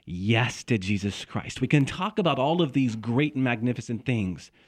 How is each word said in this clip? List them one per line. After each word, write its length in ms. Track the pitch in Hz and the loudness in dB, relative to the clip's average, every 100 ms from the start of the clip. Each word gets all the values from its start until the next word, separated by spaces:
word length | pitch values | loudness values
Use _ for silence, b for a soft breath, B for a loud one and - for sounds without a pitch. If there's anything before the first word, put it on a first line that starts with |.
| b | b
"Yes" 580 | 90 101 113 127 - - | -4 2 2 2 -2 -2
to 120 | 113 | 0
Jesus 480 | 92 101 98 - - | 0 -2 -2 -6 -8
Christ. 340 | - - - | -8 -8 -6
We 80 | 131 | 2
can 180 | 147 131 | 4 2
talk 340 | - 202 220 | -2 -4 0
about 180 | 170 127 | 0 2
all 240 | 139 175 | 2 2
of 120 | 147 | 2
these 220 | 135 127 110 | 2 0 0
great 380 | 110 120 151 | 0 2 2
and 100 | 135 | 0
magnificent 640 | 127 117 123 120 - 113 - | 0 0 0 -2 -4 -4 -2
things. 460 | 117 95 80 - b | 0 0 -4 -12 b